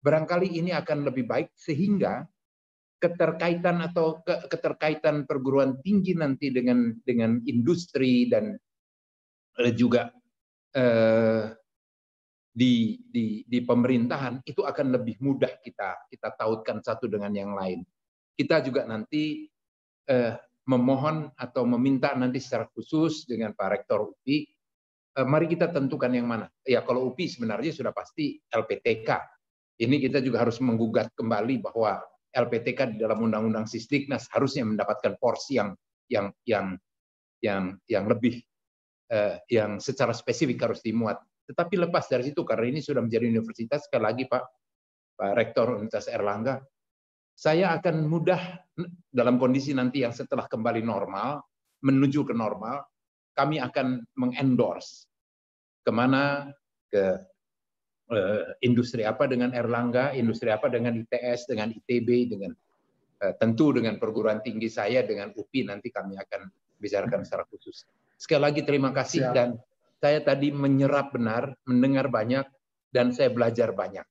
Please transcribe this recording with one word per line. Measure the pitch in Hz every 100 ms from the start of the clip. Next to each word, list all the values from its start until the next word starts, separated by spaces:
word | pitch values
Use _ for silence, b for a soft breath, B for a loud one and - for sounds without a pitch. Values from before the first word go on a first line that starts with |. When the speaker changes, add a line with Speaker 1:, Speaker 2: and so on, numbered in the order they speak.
Speaker 1:
barangkali | 139 156 156 175 - 165
ini | 175 160
akan | 139 147 143
lebih | 127
baik | 113 117 - _
sehingga | - 143 202 196 95 113 165 _ _ _ _ _ _ _
keterkaitan | 170 175 165 165 175 170 175 175
atau | 165 175 160 160
ke-, | - 165 -
keterkaitan | 156 156 - 156 151 156 147
perguruan | 135 143 131 135 135 131
tinggi | 180 202 175
nanti | 170 147 131 139
dengan, | 127 123 123 117 113
dengan | - 120 113 120 117
industri | 120 123 170 - 139 131 123 120
dan, | 113 104 101 _ _ _ _ _ _ _ _ _ -
eh, | 120
juga, | 113 120 120 95 _ _ _ _ _ _ 139
eh, | 123 113 113 113 113 113 110 113 _ _ _ _ _ _ _ _ _
di, | 117 127 120 110 - -
di, | 120 110 107 -
di | 123
pemerintahan | 120 120 123 127 120 147 127 131
itu | - 131 139
akan | 135 139 127
lebih | 113 -
mudah | 135 135 123 -
kita, | - - 98 90 -
kita | - 107 -
tautkan | 110 110 113 107
satu | 120 113 117
dengan | 104 101
yang | 104 98 101
lain. | 95 87 90 _ _ _ _
Kita | - 135 160
juga | 135 127
nanti, | 117 110 107 151 151 151 151 _ _ _ _ _ -
eh, | 127 117 110 - _ -
memohon | 127 123 135 151 156 -
atau | _ 123 135
meminta | 120 120 131 135 139
nanti | 139 127 127
secara | - 117 110
khusus | - 113 156 160 156
dengan | - 113 110 -
Pak | 95
Rektor | 101 - 107 107
upi, | - - 147 147 _ _ _ _ _ _ 139
eh, | 127
mari | 156 165
kita | 170 170
tentukan | 147 135 147 123
yang | 123 120
mana. | 113 101 _ 135
Ya, | 117
kalau | - 127 127
upi | 123 165
sebenarnya | - 113 104 151
sudah | 147 117
pasti | 101 - - 147 - _
L | 117 107
P | 98
T | 120 110 -
K. | 120 - _ _ _ _ _
Ini | 117 147
kita | 131 143
juga | 131 110
harus | 120 113
menggugat | 127 113 113 117 107
kembali | - 113 110 113 131
bahwa | 98 113 107 92 - _ _
L | 131 127
P | 113
T | 131
K | 123 127
di | 107
dalam | 110 107
Undang-Undang | 113 107 110 110 110
Sisdiknas | 113 - 143 143 123 -
harusnya | 110 131 151 110
mendapatkan | 107 104 104 107 95
porsi | 123 110 - 131
yang, | 101 95 _ _ _
yang, | 117 101 - - 104 95 92 _ _ _ _ _ _
yang, | 110 98 92 95 _
yang | 104 101
lebih, | 113 123 117 _ _ _ _ _ _ _
eh, | 110 104 85 -
yang | 117 104 104
secara | - 131 120
spesifik | 113 - 117 143 120 117
harus | 110
dimuat. | 113 110 110 98 _ _ -
Tetapi | 113 175 190 175
lepas | 170 -
dari | 127 127
situ, | -
karena | - 110 117 151
ini |
sudah | 135 131
menjadi | 120 113
universitas, | 117 113 113 - 113 147 -
sekali | 120
lagi | 107 117 127
Pak, | 123 - _ _ _ _ _ _ -
Pak | 101
Rektor | 120 113 - 117 113
Universitas | 107 104 110
Erlangga, | 117 101 104 117 127 - _ _ _ _ _ _
saya | _ 151 160 185
akan | 165 180 160
mudah | 151 165 160 180 175 - _ - 175 - _
dalam | 123 120 123
kondisi | 127 135 139
nanti | 135 127 135
yang | 120
setelah | 117 131 131
kembali | - 120 113 113
normal, | 113 98 98 98 117 147 - _ _ _ 135
menuju | 135 139 147 135
ke | 117
normal, | 107 92 110 139 - _ _ _ _
kami | - 143 156
akan | 127 143 127 123 117 -
mengendorse | 127 123 135 123 104 85 - - _ _ _ _ _ _ _ _ -
kemana, | 110 123 135 143 143 139 139 _ _ _
ke, | 101 95 92 - _ _ _ _ _ _ _ _
eh, | 113 95 104 85 -
industri | 123 120 120 120 107
apa | 113
dengan | 139 123 123 123
Erlangga, | 117 117 120 123 139
industri | 135 117 110 117
apa | 107 143
dengan | 120 120 113
I | 113
T | 123
S, | 123 - -
dengan | 110 107
I | 110
T | - 120
B, | 113 123 123
dengan, | 101 98 - _ _ _ _ _ _
eh, | 98 -
tentu | 113 113 151
dengan | 123 113 101
perguruan | 107 107 107 107
tinggi | 123 110 113
saya, | 117 104 127
dengan | 107 104 104
upi | 107 104 135
nanti | 101 101 117
kami | 101 95 98
akan | 98 98 95 _ _ _
bicarakan | 104 98 101 -
secara | - 92 90
khusus. | - - - - _ _ _
Sekali | - 151
lagi | 147 151 135
terima | 123 135
kasih | 135 127 - 127
Speaker 2:
Siap. |
Speaker 1:
dan | 123 120 117 _ _ _ _
saya | 143 151
tadi | 147 139 143
menyerap | 143 139 135 139 139 139
benar, | 123 113 113 120 - -
mendengar | 123 135 139 135
banyak, | 120 110 135 135 _ _ _ _
dan | 123 123
saya | 123 131
belajar | 113 117 113 113
banyak. | 95 95 95 -